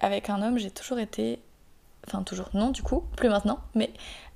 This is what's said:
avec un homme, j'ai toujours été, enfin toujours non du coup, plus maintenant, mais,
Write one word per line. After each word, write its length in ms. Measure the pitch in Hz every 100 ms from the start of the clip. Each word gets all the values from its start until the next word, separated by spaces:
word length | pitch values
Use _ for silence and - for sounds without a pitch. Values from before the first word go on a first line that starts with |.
avec 280 | 196 202 202
un 120 | 202
homme, 160 | 214 240
j'ai 140 | 196
toujours 280 | - - 247
été, 400 | 214 - 226 240 - - - - - - -
enfin 160 | 196
toujours 260 | 190 185 180
non 160 | 196 240
du 100 | 262
coup, 220 | - 269 - -
plus 140 | 247
maintenant, 300 | 202 208 - - 220
mais, 160 | - - - - -